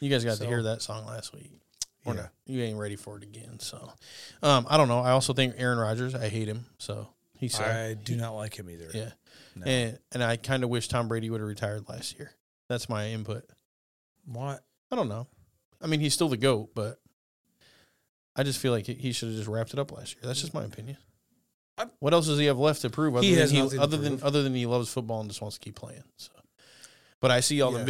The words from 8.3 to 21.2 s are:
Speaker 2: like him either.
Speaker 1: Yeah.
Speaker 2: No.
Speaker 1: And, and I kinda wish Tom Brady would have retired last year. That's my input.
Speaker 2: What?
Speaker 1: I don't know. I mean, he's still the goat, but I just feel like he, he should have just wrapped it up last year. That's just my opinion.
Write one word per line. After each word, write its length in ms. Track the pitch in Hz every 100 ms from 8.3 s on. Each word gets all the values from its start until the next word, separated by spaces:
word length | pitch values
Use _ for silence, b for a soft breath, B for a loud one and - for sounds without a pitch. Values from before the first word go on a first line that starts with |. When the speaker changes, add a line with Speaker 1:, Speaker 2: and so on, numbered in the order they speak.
Speaker 2:
like 220 | 110 107 -
him 100 | 90
either. 220 | 85 80
Speaker 1:
Yeah. 180 | 110 110 - B B B -
Speaker 2:
No. 100 | 110
Speaker 1:
And, 340 | 127 117 110 _
and 100 | 123
I 140 | 117 117
kinda 320 | - 131 123
wish 220 | 120 -
Tom 180 | 123 113
Brady 220 | 113 113
would 100 | 113
have 80 | 107
retired 400 | 104 104 104 101
last 320 | - - -
year. 140 | 151 - _ _ -
That's 220 | 120 -
my 180 | 107 107
input. 380 | 110 107 107 - _ _ _ _ _ _ _ 160
Speaker 2:
What? 400 | 117 139 135 - _ _
Speaker 1:
I 40 | 247
don't 100 | 131
know. 200 | 107 135 _ _ _ _ _
I 60 | 160
mean, 140 | 151
he's 120 | 151
still 160 | - 160
the 60 | 117
goat, 340 | 135 113 113 117
but 240 | 107 - _ _ _ _ _ _ b b b b b _ _ -
I 80 |
just 160 | 139 127
feel 120 | 131
like 120 | 117 101
he, 80 | 127
he 160 | 131
should 160 | 120 113
have 80 | 110
just 100 | 107
wrapped 240 | 110 113
it 60 | 139
up 120 | 139
last 220 | 135 - -
year. 60 | 123
That's 160 | 131
just 120 | 156
my 100 | 156 -
opinion. 320 | - 117 143 _ _